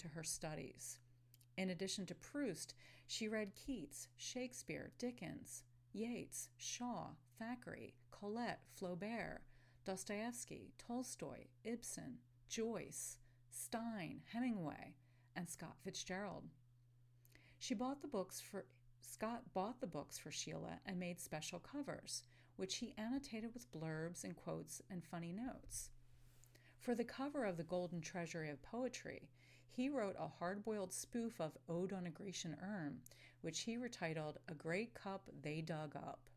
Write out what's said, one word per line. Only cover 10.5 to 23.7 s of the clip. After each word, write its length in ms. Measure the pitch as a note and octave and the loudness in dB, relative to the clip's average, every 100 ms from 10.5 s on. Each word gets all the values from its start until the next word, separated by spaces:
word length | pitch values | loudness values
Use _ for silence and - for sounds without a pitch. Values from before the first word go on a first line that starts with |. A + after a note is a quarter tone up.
| - - - | -6 -8 -8
Tolstoy, 680 | - A#3+ B3 - D3+ A#2+ - - | -2 0 0 -2 -2 -4 -8 -6
Ibsen, 560 | A3 A#3 - - D#3+ A#3+ - - - | -2 0 0 -4 -4 -6 -10 -20 -2
Joyce, 720 | - A3+ G#3+ - - - - - - - | 2 4 2 0 -2 -4 -4 -12 -20 -10
Stein, 720 | - - A#3 A#3 A3 D#3+ - - | -6 0 2 2 2 0 -2 -2
Hemingway, 640 | A3+ B3+ G#3+ D#3 - - - - - - - | 4 6 6 4 0 -6 -12 -18 -20 -6 -2
and 120 | E3+ | -2
Scott 280 | - D#3 - | -2 -6 -6
Fitzgerald. 680 | F#3+ - - F#3 G3+ - - - - - - - - - - - - - | -4 -2 2 2 0 -2 -6 -12 -20 -20 -20 -20 -20 -20 -20 -20 -20 -6
She 160 | - | 2
bought 260 | G#3 B3+ C#4+ | 4 4 2
the 80 | - | 2
books 320 | G#3+ F#3 - | 2 2 0
for, 260 | - G3+ - - - - | -4 -4 -6 -10 -20 -16
Scott 500 | - - A3 A#3+ - | -12 -2 0 0 0
bought 280 | - G3 B3+ | 2 4 2
the 60 | G#3+ | 0
books 320 | D#3 - - | 0 -2 -6
for 120 | D#3 | -4
Sheila 500 | - - D#3 E3 E3+ - | -2 -2 -2 -2 -4 -2
and 120 | F3+ | 0
made 220 | F3+ F3 | 0 -2
special 400 | - D#3 D#3+ F3 | -2 -2 -2 -4
covers, 600 | - C#4+ C#4 - - - - - - - | -4 -2 0 -2 -4 -6 -6 -14 -12 -2
which 200 | F#3+ - | 0 0
he 180 | A#3 - | 0 0
annotated 560 | A3 C4+ C4+ A3+ A3+ | 2 2 2 -2 -2
with 180 | A#3+ A#3+ | -4 -6